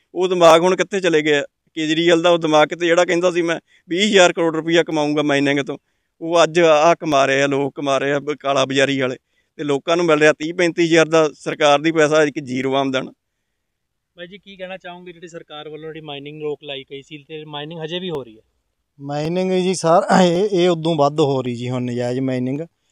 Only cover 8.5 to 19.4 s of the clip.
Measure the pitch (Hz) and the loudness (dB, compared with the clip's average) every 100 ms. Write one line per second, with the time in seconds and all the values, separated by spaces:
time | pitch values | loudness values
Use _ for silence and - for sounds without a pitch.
8.5 | 143 131 135 135 135 127 127 _ _ _ | -2 0 0 0 0 -4 -6 _ _ _
9.5 | - 147 139 175 170 175 151 151 147 156 | -10 -4 -4 -2 0 2 4 4 2 -2
10.5 | 175 175 170 170 165 156 165 156 - 165 | -2 -2 0 2 2 4 2 0 -2 -10
11.5 | 143 151 143 156 160 151 156 151 156 135 | 0 2 2 2 2 2 4 0 -2 -6
12.5 | 127 131 135 135 131 - - _ _ _ | -6 -2 -2 -2 -4 -6 -12 _ _ _
13.5 | _ _ _ _ _ _ - 175 196 202 | _ _ _ _ _ _ -20 -20 -20 -20
14.5 | 196 185 190 180 175 180 165 170 165 - | -16 -14 -14 -16 -18 -18 -20 -18 -18 -16
15.5 | 151 151 151 160 156 156 143 143 151 151 | -16 -14 -14 -14 -14 -12 -12 -12 -10 -8
16.5 | 147 143 135 135 139 139 151 139 156 156 | -8 -10 -14 -12 -16 -16 -20 -16 -16 -14
17.5 | 147 151 170 156 180 185 147 117 110 _ | -12 -12 -10 -10 -8 -8 -8 -10 -18 _
18.5 | _ _ _ _ - 139 147 151 180 | _ _ _ _ -16 -8 -6 -4 -2